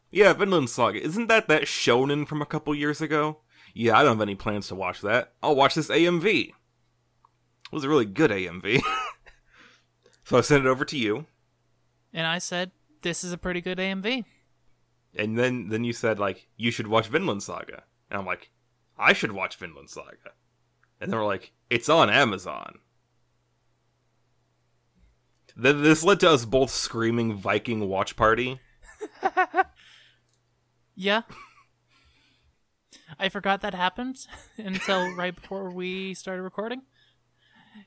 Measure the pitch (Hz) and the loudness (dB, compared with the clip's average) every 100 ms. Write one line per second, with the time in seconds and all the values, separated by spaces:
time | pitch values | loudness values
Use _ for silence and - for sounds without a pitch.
0 | _ 170 202 147 196 180 123 - 113 101 | _ 4 6 6 2 2 0 2 0 0
1 | 151 190 226 226 - 156 143 - - 123 | -4 -4 2 2 4 2 2 -2 2 4
2 | 135 147 143 151 143 151 - 147 147 147 | 4 0 -4 -6 -4 -6 -4 -2 -2 -4
3 | 156 151 151 151 _ _ - - 113 110 | -2 0 -2 -4 _ _ -20 -2 4 6
4 | 143 110 104 98 110 104 98 95 92 90 | 6 4 0 -4 -6 -6 -6 -8 -8 -6
5 | 101 120 - _ 135 139 135 160 143 135 | -2 0 -2 _ 0 4 4 2 0 2
6 | 175 175 180 175 - - _ _ _ _ | 2 2 0 0 -2 -10 _ _ _ _
7 | _ _ _ _ _ _ - 156 135 151 | _ _ _ _ _ _ -12 -8 2 2
8 | 104 95 151 101 90 87 90 120 - - | 2 2 2 2 -4 -6 0 0 2 -4
9 | 1077 - - _ _ _ - _ _ _ | -6 -12 -20 _ _ _ -20 _ _ _
10 | _ _ - 127 117 143 131 131 143 147 | _ _ 0 2 4 4 4 0 -2 -2
11 | 107 110 160 _ _ _ _ _ _ _ | -2 -2 -6 _ _ _ _ _ _ _
12 | _ - 165 175 - 175 185 _ _ _ | _ -6 -4 -4 -4 -6 -6 _ _ _
13 | 180 165 180 175 185 180 180 185 190 190 | -6 -4 -4 -6 -6 -6 -6 -4 -4 -4
14 | 202 254 208 _ _ _ _ _ _ _ | -4 -4 -6 _ _ _ _ _ _ _
15 | _ - 107 113 127 127 98 110 120 117 | _ -6 -4 0 0 -2 -4 -4 -4 -2
16 | 117 104 101 95 _ _ 117 113 104 113 | -2 -2 -4 -6 _ _ -4 -4 0 0
17 | 107 143 185 101 - 85 - - _ _ | 0 -2 -2 -4 -6 -12 -12 -18 _ _
18 | _ 101 95 90 - _ _ _ _ - | _ -10 -6 -8 -10 _ _ _ _ 0
19 | 113 196 117 98 92 - 87 73 76 - | 2 2 0 -6 -8 -8 -16 -18 -18 -18
20 | - - - _ _ _ _ _ _ _ | -18 -20 -20 _ _ _ _ _ _ _
21 | 95 110 104 95 - _ _ 120 - 160 | -6 -4 -2 -4 -8 _ _ -4 2 4
22 | 120 113 131 92 87 64 50 - _ _ | 6 4 2 0 -8 -10 -12 -18 _ _
23 | _ _ _ _ _ _ _ _ _ _ | _ _ _ _ _ _ _ _ _ _
24 | _ _ _ _ _ _ _ _ _ _ | _ _ _ _ _ _ _ _ _ _
25 | _ _ _ _ _ - 120 147 147 156 | _ _ _ _ _ 0 2 6 6 6
26 | 165 202 180 147 117 131 131 - - 117 | 6 6 6 4 4 2 2 0 -4 -2
27 | 113 117 113 104 101 104 113 113 101 95 | 0 2 -2 -2 -2 -2 -2 -4 -2 -2
28 | 101 - 110 113 127 131 _ _ - - | -4 2 4 4 0 -6 _ _ -20 -18
29 | 427 - 381 - 359 339 370 _ - - | -18 -6 -4 0 0 0 -2 _ -20 -20
30 | _ _ _ _ _ _ _ _ _ - | _ _ _ _ _ _ _ _ _ -6
31 | 190 214 226 - - _ _ _ _ _ | -2 0 -2 -16 -20 _ _ _ _ _
32 | _ _ _ _ _ _ _ _ _ - | _ _ _ _ _ _ _ _ _ -20
33 | _ 156 196 202 196 196 208 185 180 208 | _ -6 -4 -2 -2 -2 -2 -2 -2 -2
34 | 254 262 - - - - 214 190 - 190 | -8 -10 -14 -18 -20 -14 -8 -6 -2 0
35 | 180 180 180 180 - 190 190 180 185 185 | 0 -4 -6 -8 -12 -10 -8 -8 -8 -8
36 | 190 180 - 185 185 - 220 254 262 _ | -8 -10 -10 -10 -10 -8 -8 -10 -12 _
37 | _ _ _ _ _ _ _ - | _ _ _ _ _ _ _ -20